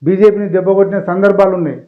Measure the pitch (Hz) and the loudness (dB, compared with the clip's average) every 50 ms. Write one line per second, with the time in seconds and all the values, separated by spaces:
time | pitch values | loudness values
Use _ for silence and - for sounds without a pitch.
0 | 135 147 190 185 208 208 202 202 208 180 165 185 175 190 196 196 196 190 202 196 | -4 -2 0 4 4 4 2 2 -4 -4 -2 -2 0 0 0 0 0 0 -2 -6
1 | 196 180 175 190 196 202 196 196 196 196 185 180 170 147 127 - - | -4 -4 -2 0 2 2 2 2 2 0 0 -2 -4 -6 -6 -10 -14